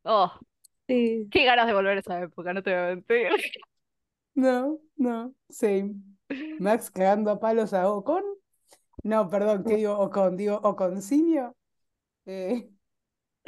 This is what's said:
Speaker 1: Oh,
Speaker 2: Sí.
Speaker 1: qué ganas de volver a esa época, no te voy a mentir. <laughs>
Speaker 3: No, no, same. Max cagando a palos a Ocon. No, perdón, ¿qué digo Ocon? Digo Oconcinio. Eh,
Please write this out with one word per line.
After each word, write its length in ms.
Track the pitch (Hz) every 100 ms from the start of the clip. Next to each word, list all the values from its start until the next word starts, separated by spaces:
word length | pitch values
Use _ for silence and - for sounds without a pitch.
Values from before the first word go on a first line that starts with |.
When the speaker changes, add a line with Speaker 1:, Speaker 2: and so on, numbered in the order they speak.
Speaker 1:
Oh, 280 | 170 214 175 - - _ _ _ -
Speaker 2:
Sí. 400 | 247 233 226 208
Speaker 1:
qué 160 | - 254
ganas 220 | 240 233
de 60 |
volver 240 | 202 196 196
a 20 |
esa 200 | - 180
época, 320 | 175 - 175
no 100 | 185
te 80 | 190
voy 60 | 180
a 80 | 180 180
mentir. 320 | - 233 214
<laughs> 360 | 359 - - - _ _ _ _ _ _
Speaker 3:
No, 460 | 285 262 247 269 311 _ -
no, 380 | 247 233 247 - _
same. 460 | - 214 196 202 202 - - - 269 311 311
Max 300 | 196 220 208
cagando 420 | - 190 208 208
a 80 | 208
palos 340 | 220 226 208
a 160 | 190 185
Ocon. 320 | 208 196 339 403 392 _ _ _ _ _ -
No, 260 | 208 220 190
perdón, 340 | 196 208 208 220
¿qué 100 | 214
digo 200 | 208 202
Ocon? 380 | 196 202 190 180
Digo 220 | 208 208
Oconcinio. 920 | 208 190 185 190 196 285 330 311 247 - _ _ _ _ _ _ -
Eh, 440 | 190 185 240 - _ _ _ _ _ _ _